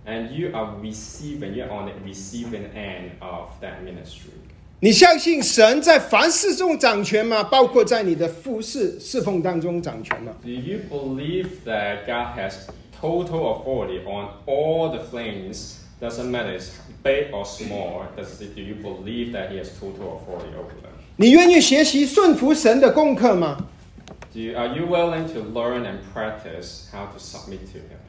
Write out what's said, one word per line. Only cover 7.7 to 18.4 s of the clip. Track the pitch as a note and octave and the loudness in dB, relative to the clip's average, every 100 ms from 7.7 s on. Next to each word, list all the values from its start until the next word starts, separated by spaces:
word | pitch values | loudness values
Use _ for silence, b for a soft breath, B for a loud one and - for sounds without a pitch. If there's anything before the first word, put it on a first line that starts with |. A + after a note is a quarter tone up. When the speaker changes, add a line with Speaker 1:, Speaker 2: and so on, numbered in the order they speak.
| B3 | 6
Speaker 2:
在 | G#3+ A#3 | 4 2
你 | G3 | 2
的 | D3+ B2 | 0 -2
服 | A#2+ C4+ A3 | -4 -8 -6
事、 | A3 C#4+ F#3+ - | -6 -4 -4 -4
侍 | - B3+ | -6 -4
奉 | G3 F3+ | -2 0
当 | F3+ E3+ | 0 -2
中 | E3+ E3+ | -2 -4
掌 | E3 A2+ | -6 -10
权 | G#2+ - | -10 -10
吗？ | A#2 G2+ | -10 -14
Speaker 1:
Do | A#2+ | -12
you | B2 D3 G3+ - | -10 -8 -10 -8
believe | C#3+ C3+ C3 D3+ F3 - - | -8 -8 -8 -6 -6 -8 -12
that | A#2 G#2+ G2+ G2+ - | -6 -4 -4 -6 -6
God | A#2+ A#2+ A2+ | -6 -6 -8
has | G2 - - - - - | -10 -10 -18 -20 -20 -8
total | D#3 E3+ F3 D#3+ C3 A2 | -4 -4 -4 -4 -2 -4
authority | C3+ B2+ F#2+ F2+ | -4 -4 -4 -8
on | F#2 G2+ G#2 - - | -8 -10 -10 -12 -2
all | C#3 D#3 E3 D#3+ | 0 0 0 -2
the | - - | -4 -10
things? | A#2+ A2+ G2 F#2+ - - - - - | -10 -8 -10 -10 -12 -14 -18 -20 -12
Doesn't | A#2 A#2 B2 | -10 -6 -6
matter | B2 G#2 F#2 | -4 -4 -8
it's | - - - - | -12 -18 -20 -4
big | C3+ C#3 C#3+ | 0 0 0
or | G2+ G2+ | -6 -8
small. | - G#2 G2+ F2 F2 G2 - | -10 -8 -6 -6 -8 -10 -12
Does | F#2 - | -14 -14